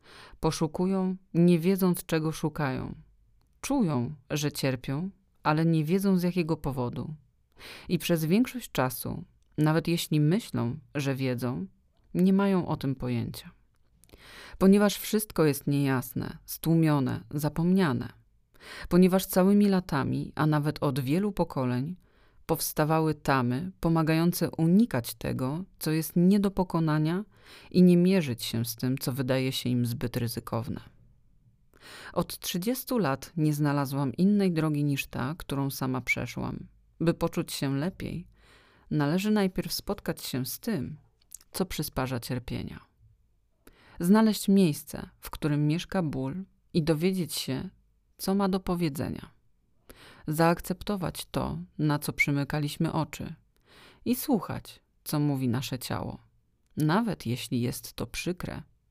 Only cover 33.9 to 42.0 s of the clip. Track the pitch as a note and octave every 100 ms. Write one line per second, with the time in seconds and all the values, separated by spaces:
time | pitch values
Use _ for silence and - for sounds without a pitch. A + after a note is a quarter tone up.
33.9 | C#3 C#3 - F#3+ G#3 F#3+ D#3+ D#3 D3 D3
34.9 | C#3 - C#3 B2+ E3+ - C#3 C#3 - C3
35.9 | B2+ B2 - - - B2 - - _ _
36.9 | _ E3 E3 E3 - E3+ - C#3 C#3 E3
37.9 | - - - - _ _ - _ _ _
38.9 | F3+ C#3+ F3+ G#3 G#3+ F#3+ - - - -
39.9 | G3+ - D#3 - - C#3 - - F#3 -
40.9 | D3+ _ _ _ - _ - F#3 - D#3
41.9 | -